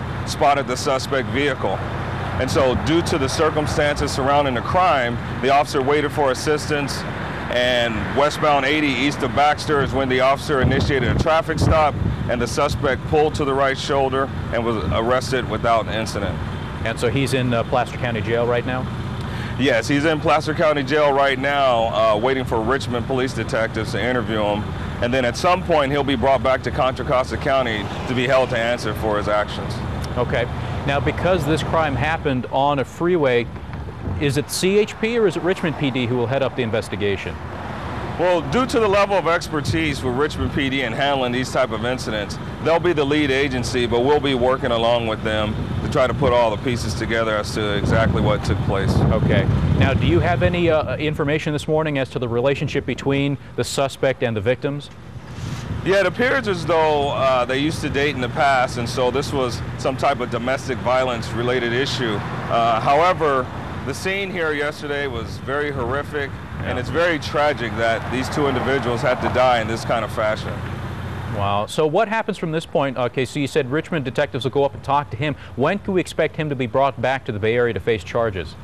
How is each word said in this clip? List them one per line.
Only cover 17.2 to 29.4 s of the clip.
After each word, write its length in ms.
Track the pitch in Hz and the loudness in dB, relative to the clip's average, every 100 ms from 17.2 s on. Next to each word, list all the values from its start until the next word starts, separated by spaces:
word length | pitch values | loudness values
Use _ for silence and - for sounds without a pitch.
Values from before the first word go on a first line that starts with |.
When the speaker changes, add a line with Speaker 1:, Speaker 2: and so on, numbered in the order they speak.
| 135 | 0
Speaker 2:
in, 220 | 131 127 | 0 0
uh, 100 | 120 | 0
Placer 320 | 110 127 117 - | 0 0 0 -2
County 240 | 123 113 | -4 -4
Jail 260 | 101 117 120 | -2 0 2
right 200 | 120 123 | 0 0
now? 200 | 127 131 - - - - - - - | -4 -4 -6 -8 -8 -8 -6 -6 -2
Speaker 1:
Yes, 300 | 135 117 113 | 2 2 2
he's 160 | 143 | 2
in 160 | 156 156 | 2 2
Placer 320 | 160 151 151 | 2 2 2
County 300 | 131 165 147 | 0 2 2
Jail 320 | 131 151 147 | 2 2 4
right 240 | 139 139 131 | 4 4 2
now, 760 | 139 143 135 120 113 107 113 107 | 0 2 4 4 2 2 4 4
uh, 20 | |
waiting 260 | 123 135 | 2 0
for 160 | 123 120 | 0 0
Richmond 460 | 113 131 - 123 117 | 0 0 0 -4 -2
police 260 | 131 131 | -2 -2
detectives 600 | 120 110 120 110 113 104 | -2 -2 0 0 -2 -4
to 100 | 110 | -2
interview 400 | 113 123 104 110 | 0 0 0 0
him. 200 | 104 104 107 - - - | 0 0 -4 -6 -6 -4
And 120 | 120 | 0
then 120 | 131 | 2
at 140 | 120 120 | 0 2
some 240 | 180 180 | 2 2
point, 280 | 165 160 135 | 2 2 2
he'll 140 | 143 | 2
be 120 | 139 131 | 0 2
brought 260 | 131 135 | 4 4
back 200 | 127 131 | 4 0
to 60 | 127 | 0
Contra 360 | - 131 127 127 | 0 0 0 0
Costa 320 | 127 127 113 | 0 0 -2
County 440 | 151 135 123 107 98 - - | 0 2 2 -2 -4 -6 -4
to 60 | |
be 120 | 123 127 | 0 2
held 240 | 131 123 | 4 4
to 80 | 123 | 2
answer 340 | 117 123 110 104 | 0 -2 -2 -2
for 200 | 110 104 | 0 0
his 100 | 104 | 2
actions. 460 | 104 | 0